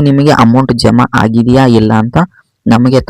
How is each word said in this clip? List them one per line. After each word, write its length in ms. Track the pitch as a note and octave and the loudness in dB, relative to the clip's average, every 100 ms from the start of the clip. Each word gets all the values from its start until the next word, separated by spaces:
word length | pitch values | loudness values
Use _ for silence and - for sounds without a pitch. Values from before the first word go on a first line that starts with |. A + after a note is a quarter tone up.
| D3 | 0
ನಿಮಗೆ 240 | C#3 C#3+ C#3+ | 0 0 2
ಅಮೌಂಟ್ 280 | A#2 A#2+ C3 A#2+ | 2 2 0 -2
ಜಮಾ 240 | A2 A#2 A#2+ - | 0 0 -2 -2
ಆಗಿದೆಯಾ 420 | A2+ A2+ A#2 B2+ C3 A2+ | -2 -2 0 2 2 2
ಇಲ್ಲ 140 | G#2+ A2 | 0 -2
ಅಂತ 140 | A2+ D#3 F3+ _ _ _ - | -2 -4 -4 _ _ _ -2
ನಮಗೆ 340 | A#3 B3+ B3+ - | 0 0 0 -2